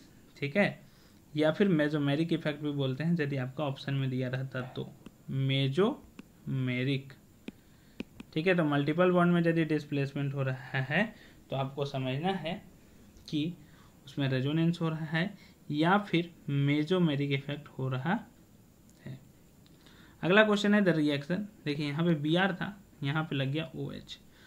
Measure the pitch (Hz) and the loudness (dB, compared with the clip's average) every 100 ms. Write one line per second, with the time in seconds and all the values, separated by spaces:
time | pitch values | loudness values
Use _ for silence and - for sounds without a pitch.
0 | - - - - 143 196 170 - - - | -20 -20 -20 -8 -2 2 0 -2 -14 -20
1 | - - - 147 151 160 196 160 151 151 | -20 -20 -8 0 2 4 4 4 4 2
2 | 143 143 170 160 156 143 147 143 135 127 | 2 0 0 0 -2 -4 -4 -2 -2 0
3 | 160 170 143 139 127 131 147 139 - 139 | 0 0 0 -2 -4 -4 -4 -4 -4 -2
4 | 135 127 127 127 131 131 123 - - - | -2 -2 -2 -4 -6 -8 -8 -10 -10 -14
5 | - - - 135 135 135 135 139 214 294 | -20 -18 -8 -2 0 2 2 2 0 0
6 | - - - - - 135 127 127 127 139 | -10 -20 -20 -14 -6 -4 -2 -2 -2 -2
7 | 135 - - - - - - - - - | -6 -20 -20 -20 -20 -20 -20 -20 -18 -16
8 | - - - 156 170 175 151 143 143 156 | -16 -18 -8 -2 2 2 2 2 2 4
9 | 185 180 175 175 170 165 156 151 143 143 | 4 6 6 4 4 2 2 0 -2 -2
10 | 139 143 139 139 131 127 - 135 131 156 | -2 -2 -4 -2 -2 -4 -6 -4 0 0
11 | 226 - - - - 135 131 151 139 135 | 0 -4 -20 -20 -8 -6 -4 -4 -6 -4
12 | 131 131 175 190 156 202 - - - - | -4 -2 -2 -4 -6 -8 -12 -20 -20 -20
13 | - - - 151 156 175 - - - - | -20 -20 -6 -4 -4 -6 -16 -20 -20 -20
14 | - - 139 131 131 160 165 170 165 156 | -12 -4 -2 0 0 2 0 0 -2 -4
15 | 156 160 196 - - - - 147 165 202 | -4 -2 -4 -6 -20 -18 -6 0 4 2
16 | 196 165 170 - - 139 139 147 151 185 | 2 -2 -2 -8 -4 0 2 2 2 2
17 | 170 139 143 139 139 147 - - 131 131 | 4 2 0 -2 -4 -10 -10 -6 -4 -2
18 | 160 214 - - - - - - - - | -2 -2 -4 -20 -20 -20 -20 -20 -20 -20
19 | 139 135 - - - - - - - - | -16 -16 -18 -20 -20 -20 -20 -20 -20 -20
20 | - - 156 202 214 202 202 208 190 156 | -20 -4 4 6 6 4 4 4 4 4
21 | 147 143 143 185 208 - 151 147 147 147 | 2 0 -2 -6 -6 -8 -6 -4 -2 0
22 | 170 160 147 170 190 180 - - - - | 0 2 2 2 0 -2 -8 -10 -18 -6
23 | 139 156 160 143 135 147 160 147 143 - | -2 -2 -2 -2 -2 -4 -6 -8 -10 -10
24 | - - - - | -14 -18 -20 -20